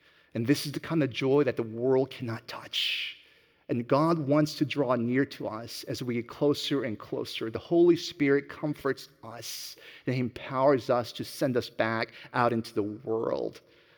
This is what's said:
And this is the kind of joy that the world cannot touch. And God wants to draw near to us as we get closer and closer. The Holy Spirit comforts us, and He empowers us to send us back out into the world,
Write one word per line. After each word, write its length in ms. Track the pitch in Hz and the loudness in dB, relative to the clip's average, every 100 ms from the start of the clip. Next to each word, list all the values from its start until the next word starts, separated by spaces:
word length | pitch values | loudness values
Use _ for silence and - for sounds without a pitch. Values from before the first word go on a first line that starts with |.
| _ _ _ - | _ _ _ -4
And 100 | 117 | 2
this 200 | 143 151 | 2 2
is 60 | |
the 80 | 143 | -6
kind 220 | - 160 | -2 0
of 80 | 135 | 0
joy 340 | 110 135 143 | 0 2 4
that 120 | 131 120 | 4 0
the 80 | |
world 480 | 113 113 127 131 135 | -4 -2 2 2 2
cannot 360 | - 120 113 - | -4 -8 -8 -10
touch. 680 | - - - - - - - - _ _ _ - | -14 -8 -4 -2 -2 -6 -12 -20 _ _ _ -6
And 180 | 120 120 | -4 2
God 320 | 139 165 165 | 2 4 2
wants 360 | 135 147 151 - | 2 4 2 0
to 100 | 139 | -2
draw 300 | 139 123 123 | 0 0 2
near 300 | 117 127 135 | 2 2 2
to 220 | - 113 | -2 -8
us 360 | 110 117 - - | -6 -10 -12 -8
as 140 | 117 | -6
we 140 | 123 120 | -4 -4
get 120 | 113 | -6
closer 560 | - 147 143 - 139 | 0 2 2 0 -2
and 140 | 120 104 | -2 -6
closer. 520 | - 131 120 - 117 | -6 -8 -6 -6 -6
The 100 | 113 | -6
Holy 360 | - 170 175 165 | 0 6 6 6
Spirit 540 | - - 143 143 143 | 2 0 2 2 0
comforts 600 | - 156 143 135 131 - _ | -6 -6 -2 -2 -4 -8 _
us, 520 | 113 117 - - - - - - - | -18 -14 -12 -12 -12 -16 -20 -12 -4
and 100 | 127 | -2
He 60 | |
empowers 680 | 123 - - 131 135 135 123 | -2 -6 -6 2 4 4 4
us 220 | 123 113 | 0 0
to 100 | - | -8
send 320 | 120 - 143 123 | -10 -2 0 0
us 140 | - | -2
back 440 | - 113 113 117 - - | -2 0 0 -4 -8 -6
out 180 | 127 120 | 2 2
into 220 | 117 113 | 2 -2
the 100 | 110 | -2
world, 800 | 104 107 131 110 - 67 57 - - _ _ | -2 -4 -4 -2 0 -2 -4 -8 -18 _ _